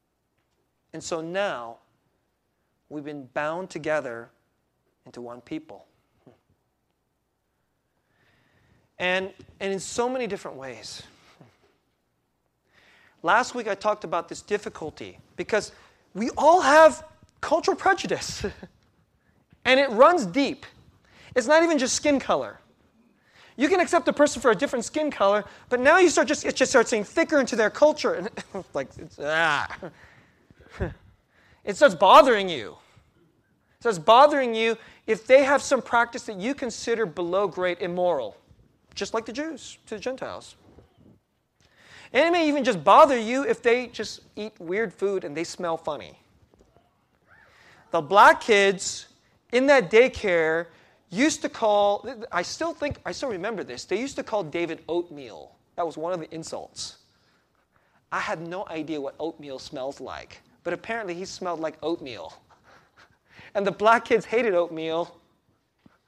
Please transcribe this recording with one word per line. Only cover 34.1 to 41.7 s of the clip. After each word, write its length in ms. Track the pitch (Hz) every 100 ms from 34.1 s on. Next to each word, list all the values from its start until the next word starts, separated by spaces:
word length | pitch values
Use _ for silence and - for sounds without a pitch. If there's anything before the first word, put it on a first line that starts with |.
| 233 294 294 254
you 240 | 226 226 220 - - -
if 180 | 220 -
they 200 | 262 269
have 160 | 285
some 200 | - 269
practice 420 | - 240 240 247
that 120 | - 202
you 180 | 202
consider 520 | 277 240 - - 226 214
below 420 | 156 175 185 202
grade 300 | 170 180 175
immoral, 560 | 185 175 180 156 110 - _ _ _ _ _ -
just 180 | 202
like 120 | 226 226
the 60 |
Jews 460 | 233 311 277 - - -
to 100 | 214
the 60 |
Gentiles. 560 | 247 262 120 92 - - _ - _ _ - _ _ _ _ _ _